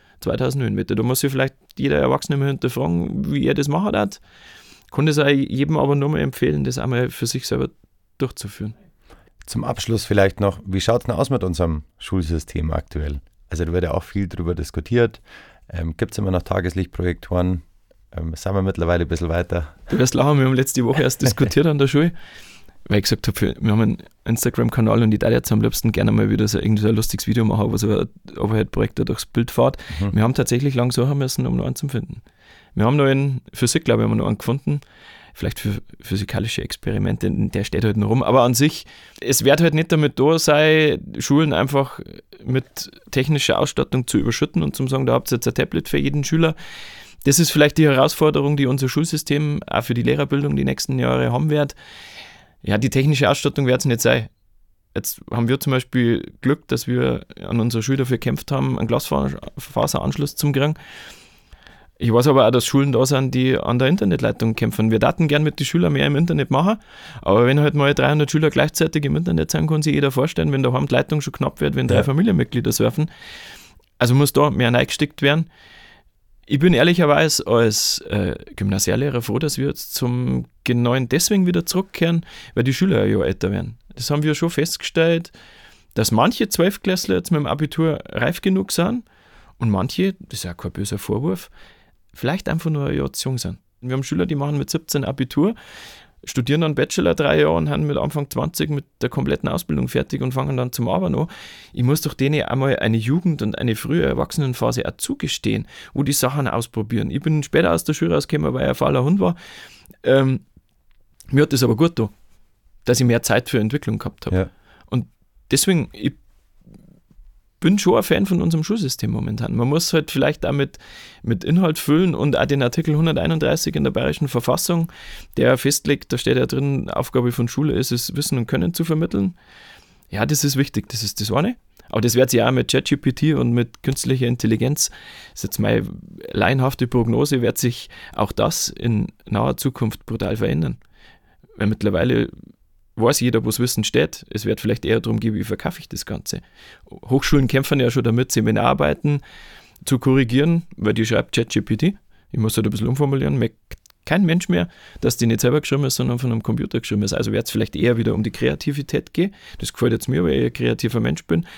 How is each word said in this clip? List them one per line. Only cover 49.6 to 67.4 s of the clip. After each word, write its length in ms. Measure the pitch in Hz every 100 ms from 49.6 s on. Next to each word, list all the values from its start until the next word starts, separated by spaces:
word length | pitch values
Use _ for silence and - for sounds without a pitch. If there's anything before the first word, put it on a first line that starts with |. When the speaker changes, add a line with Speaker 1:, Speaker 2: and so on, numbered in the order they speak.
| -
Speaker 1:
auch 180 | -
für 120 | - 120
die 80 |
Lehrerbildung 520 | 117 139 139 139 143 143
die 100 | 135
nächsten 340 | 135 - 131
Jahre 320 | 123 127 123
haben 180 | 120 151
wird. 240 | 151 143 - - - - - - - _ _
Ja, 160 | - 104
die 140 | 117
technische 360 | 131 139 143 127
Ausstattung 380 | 139 143 143 131
wird's 200 | 131 143
nicht 160 | 120
sein. 280 | 120 123 110 - _ _ _ _ _
Jetzt 260 | - - - -
haben 160 | 113 117
wir 120 | 139
zum 120 | -
Beispiel 600 | 131 - 127 117 113 - -
Glück, 260 | 123 151 -
dass 180 | - -
wir 400 | 123 127 120 - -
an 180 | 50 117
unserer 220 | 113 113
Schule 160 | 110 135
dafür 200 | 127 123
gekämpft 340 | 123 143 -
haben, 260 | 139 131 127
einen 100 | 113
Glasfaseranschluss 1500 | 120 - 69 67 - - - - - - - - 135 143 -
zu 160 | 147
kriegen. 240 | 139 143 156 - - - - - _ _ - - - - _
Ich 120 | 120
weiß 160 | 113 127
aber 200 | 139 113
auch, 40 |
dass 140 | 120 -
Schulen 260 | 139 139
da 140 | 123 131
sind, 280 | 139 135 131
die 200 | 127 131
an 220 | - 123
der 80 | 131
Internetleitung 680 | 190 202 175 117 - 113 110
kämpfen. 360 | 113 - 110
Wir 80 | 110
daten 280 | 127 151 160
gern 160 | 147
mit 160 | 151 -
den 60 | 139
Schülern 280 | 165 175
mehr 140 | 143 143
im 80 | 143
Internet 340 | 170 156 131
machen, 300 | 131 175 214 - - - -
aber 240 | - 104